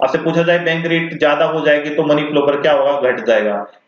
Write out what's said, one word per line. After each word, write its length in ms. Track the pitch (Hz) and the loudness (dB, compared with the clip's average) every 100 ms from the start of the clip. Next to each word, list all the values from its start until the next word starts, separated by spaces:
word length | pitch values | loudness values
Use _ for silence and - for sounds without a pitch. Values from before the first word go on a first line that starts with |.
आपसे 140 | 170 - | -2 0
पूछा 260 | 165 170 | -2 0
जाए 160 | 170 175 | 2 0
बैंक 260 | 170 165 165 | 0 -4 -2
रेट 340 | 165 165 156 | -2 -4 -2
ज्यादा 260 | - - 156 | 0 2 0
हो 200 | 160 151 | 0 2
जाएगी 240 | 147 151 | 0 0
तो 140 | 151 | -2
मनी 200 | 147 151 | 0 0
फ्लो 180 | 147 147 | 2 0
पर 200 | 143 139 | 0 0
क्या 120 | 156 | 2
होगा? 380 | 139 139 143 127 | 2 2 0 0
घट 140 | 120 110 | -2 0
जाएगा। 420 | 110 107 101 - _ | 0 0 -4 -8 _